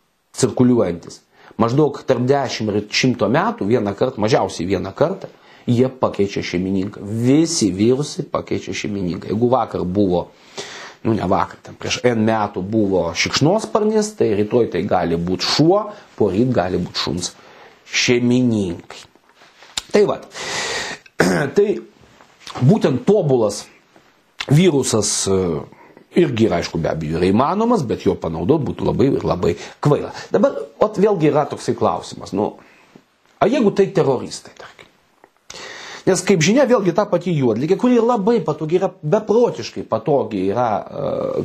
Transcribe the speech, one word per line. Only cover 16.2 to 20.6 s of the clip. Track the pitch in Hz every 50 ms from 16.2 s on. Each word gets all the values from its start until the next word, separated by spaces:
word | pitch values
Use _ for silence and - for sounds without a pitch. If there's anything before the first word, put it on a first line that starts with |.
| 113 101 90 101 123 131
gali | 120 104 87 92 90 87
būt | 90 - - -
šuns | - - - 90 87 - - - - - - - - - - _ _
šeimininkai. | - - - - - 123 120 123 120 123 127 127 120 113 107 98 87 85 - - - - - - - _ _ _ _ _ _ - - _ _ - - - - - - -
Tai | 208 208 127
vat. | 104 - - - - - - - - -